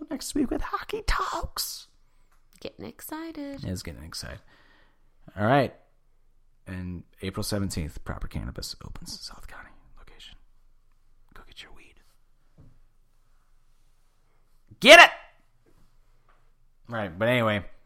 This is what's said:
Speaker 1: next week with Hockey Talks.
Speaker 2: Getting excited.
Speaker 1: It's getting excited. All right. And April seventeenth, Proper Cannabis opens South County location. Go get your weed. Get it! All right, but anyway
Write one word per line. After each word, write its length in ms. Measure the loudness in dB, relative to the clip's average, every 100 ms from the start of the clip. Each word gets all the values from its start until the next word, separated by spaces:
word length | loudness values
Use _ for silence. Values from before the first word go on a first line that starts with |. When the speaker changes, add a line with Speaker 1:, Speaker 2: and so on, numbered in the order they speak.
| -12
Speaker 1:
next 240 | -10 -6
week 160 | -2 -2
with 120 | -2
Hockey 420 | -4 -6 -8 -4 -2
Talks. 840 | 0 -2 -6 -8 -8 -8 -10 -16 -20 -20 -20 -20 -20 -20 -18
Speaker 2:
Getting 260 | -16 -14 -16
excited. 800 | -14 -14 -12 -12 -12 -12 -10
Speaker 1:
It's 200 | -8 -8
getting 200 | -10 -14
excited. 360 | -14 -12 -12 -14 -18 -20 -20 -20 -20 _ -20 _ -18 -4
All 80 | 2
right. 300 | 2 2 -4 -20 _ _ _ -20 -20 -20 -20 -14
And 360 | -10 -10 -12 -14 -12
April 220 | -10 -6
seventeenth, 600 | -4 -4 -4 -4 -8 -10 -10
Proper 220 | -8 -8
Cannabis 480 | -8 -10 -10 -12 -14
opens 360 | -14 -14 -14 -14
South 280 | -16 -16 -18
County 220 | -18 -20 -20 -20 -20
location. 340 | -20 -20 -20 -20 -20 -20 -20 -20 -20 -20 -20 -20 -20 -20
Go 80 | -20
get 160 | -20
your 100 | -20
weed. 280 | -20 -20 -20 -20 -20 -20 -20 -20 -20 -20 -20 -20 -20 _ -20 -20 -20 _ -20 -20 -20 -20 -20 _ _ _ _ _ -20 -20 4
Get 200 | 12 12
it! 120 | 12 8 -14 -20 _ _ _ -20 -20 -20 -20 -20 _ -20 -20 -20 -20 _ -12
All 60 | -8
right, 240 | -6 0
but 80 | 2
anyway 360 | 4 4 0 -2 -14